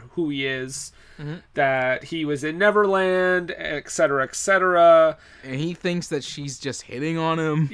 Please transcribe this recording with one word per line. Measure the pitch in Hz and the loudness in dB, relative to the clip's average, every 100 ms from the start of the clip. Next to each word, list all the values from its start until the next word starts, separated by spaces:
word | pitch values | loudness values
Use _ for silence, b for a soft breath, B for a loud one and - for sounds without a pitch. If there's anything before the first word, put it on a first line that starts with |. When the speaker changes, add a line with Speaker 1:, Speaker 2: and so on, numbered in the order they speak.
| - | -8
Speaker 1:
who | - 156 | -6 -4
he | 139 135 | -2 -4
is, | 131 131 135 - - B B | -4 -8 -10 -14 -18 B B
Speaker 2:
Mm-hmm. | 147 170 - | -12 -12 -8
Speaker 1:
that | 151 135 131 127 - 131 | -2 0 2 0 -2 -6
he | 165 151 | -6 -4
was | 143 | -4
in | 151 170 | -4 0
Neverland, | 208 208 202 190 185 185 185 185 175 - | 2 4 4 2 2 2 2 0 -2 -8
et | 156 147 - | -6 -8 -6
cetera, | - 151 139 | 0 2 2
et | 131 - | -2 -4
cetera. | - 190 185 175 170 165 160 147 B B | 0 2 4 6 8 8 6 0 B B
Speaker 2:
And | 135 131 | -10 -6
he | 165 175 | -6 -4
thinks | 180 175 - | -4 -4 -4
that | 147 | -6
she's | - - 143 123 | -8 -10 -10 -8
just | 135 - | -10 -10
hitting | - 123 156 165 | -10 -6 -4 -2
on | 160 160 | -2 0
him. | 156 151 143 | 0 0 0